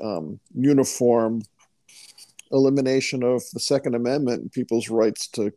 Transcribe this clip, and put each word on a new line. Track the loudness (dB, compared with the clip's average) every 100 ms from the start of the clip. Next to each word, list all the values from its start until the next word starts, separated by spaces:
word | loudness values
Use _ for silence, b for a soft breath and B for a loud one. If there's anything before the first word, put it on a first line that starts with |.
um, | -8 -6 -8 -12 _
uniform | -2 2 4 2 2 2 4 2 -2 -8 _ _ _ _ B B B B _ -4
elimination | 2 4 4 2 0 0 -2
of | 0 0 -2
the | -8
Second | -2 0 0
Amendment | -2 0 -2 -2 -4
and | -6
people's | -8 -2 -2 0
rights | 0 0 0 -8
to | -6 -6